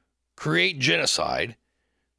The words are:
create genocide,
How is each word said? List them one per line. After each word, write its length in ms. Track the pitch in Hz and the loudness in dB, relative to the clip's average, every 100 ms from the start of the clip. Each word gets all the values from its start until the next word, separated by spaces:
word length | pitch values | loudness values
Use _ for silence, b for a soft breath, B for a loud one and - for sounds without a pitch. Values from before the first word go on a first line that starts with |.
| _ _ _ - | _ _ _ -8
create 420 | 156 165 185 151 | 0 2 2 0
genocide, 760 | 131 165 139 - 78 64 101 - _ _ _ _ _ | 0 2 2 0 0 -2 -4 -8 _ _ _ _ _